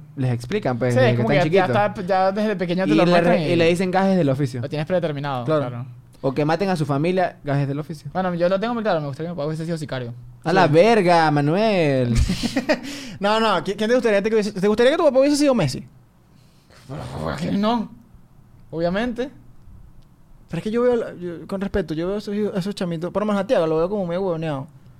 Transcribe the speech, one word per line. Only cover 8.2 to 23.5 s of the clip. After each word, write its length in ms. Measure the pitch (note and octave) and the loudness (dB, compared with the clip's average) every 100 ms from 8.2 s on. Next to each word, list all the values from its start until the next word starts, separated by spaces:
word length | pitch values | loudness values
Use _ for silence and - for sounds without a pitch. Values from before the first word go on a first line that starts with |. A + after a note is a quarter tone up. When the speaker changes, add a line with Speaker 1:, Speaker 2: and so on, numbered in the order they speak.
| F#3 | -4
Speaker 2:
yo 140 | E3+ F3 | 0 0
lo 120 | F#3+ | 0
tengo 140 | A3 | -2
muy 100 | A#3+ | -2
claro, 160 | G#3+ E3 | -2 -2
me 80 | C#3+ | -4
gustaría 220 | C3 E3 | -8 -8
que 20 | |
mi 40 | F3 | -6
papá 100 | D3 | -6
hubiese 160 | D#3 | -6
sido 120 | D#3+ E3 | -6 -6
sicario. 380 | D3+ C3 A#2+ A#2+ - - | -6 -8 -10 -12 -18 -10
Speaker 1:
A 60 | E3 | 0
Speaker 3:
Sí. 40 | |
Speaker 1:
la 140 | F#3+ E3+ | 2 4
verga, 600 | D#3 G#3+ A3+ F3+ E3+ D#3 | 6 6 6 4 4 4
Manuel. 840 | D3 C#3+ F3+ A3 F#3+ D3+ C3+ B2 A#2 - F#3 A#3 C#4 C4 | 2 2 2 2 2 2 2 2 2 0 0 -2 -2 -2
Speaker 3:
<laughs> 520 | D4 - C#4+ C4 F#3 | -2 -4 -14 -14 -4
No, 220 | G3 A3 | 0 2
no, 180 | A3 F3 | 2 0
¿qui-, 100 | E3 G#3 | -2 -2
quién 120 | A3 | 2
te 40 | |
gustaría 280 | B3 A3+ G3+ | 2 4 2
que 80 | G#3 | 2
hubiese, 200 | A3 G#3 | 0 0
te 160 | G3 G3+ | 0 2
gustaría 240 | G#3+ B3 | 4 4
que 60 | E4 | 4
tu 60 | |
papá 140 | D#4+ C4 | 4 4
hubiese 180 | C#4 D4 | 4 4
sido 160 | D4 | 2
Messi? 300 | A#3+ C#3+ - - - _ _ _ - _ _ _ - - | 2 0 -4 -12 -20 _ _ _ -20 _ _ _ -20 -16
Speaker 2:
Pero, 140 | D3 B2+ C#3 | -12 -10 -8
¿por 120 | D#3+ D3 | -6 -4
qué 140 | F3 | -2
no? 400 | G3 G#3 A#3 - - - - - - - - - | 0 0 0 -4 -12 -20 -20 -20 -20 -20 -20 -12
Obviamente. 600 | D#3 E3+ F#3+ B3 A#3+ C#4 - - - - - - - - - - - - | -4 -2 0 -2 -4 -8 -10 -20 -20 -20 -20 -20 -20 -20 -20 -20 -20 -12
Speaker 3:
Pero 100 | E3 | -8
es 40 | |
que 60 | G#3+ | -4
yo 120 | A#3 | 0
veo, 120 | B3 A#3+ | 2 0
la, 180 | F#3+ | -2
yo, 300 | - F3 E3 E3 | -8 -12 -12 -8
con 120 | G3 | -6
respeto, 320 | G3 G#3 D#3+ | -4 -4 -4
yo 120 | D#3 F3 | -4 -4
veo 120 | G#3 | -6
esos, 160 | G#3 G3+ G#3 | -6 -4 -4
esos 200 | G3 F#3 G3+ | -4 -4 -4
chamitos, 340 | F3+ E3 F3 | -6 -4 -4
por 120 | F#3 | -4
lo 40 | G#3+ | -2
menos 160 | G3+ | -2
a 40 | |
Tiago 180 | G3 | 0